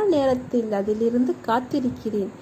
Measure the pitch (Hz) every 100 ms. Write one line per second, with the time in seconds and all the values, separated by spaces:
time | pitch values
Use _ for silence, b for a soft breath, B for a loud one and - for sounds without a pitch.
0 | 415 302 269 254 - 247 220 202 202 214
1 | 233 240 254 349 - 226 254 294 247 -
2 | 220 208 190 B